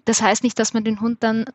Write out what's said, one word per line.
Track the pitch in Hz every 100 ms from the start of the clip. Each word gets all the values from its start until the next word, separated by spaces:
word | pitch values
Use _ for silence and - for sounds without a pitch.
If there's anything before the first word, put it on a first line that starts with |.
| -
das | 226
heißt | 220 214
nicht, | 247 -
dass | 220
man | 226
den | 220 208
Hund | 226 233
dann | 226 226 226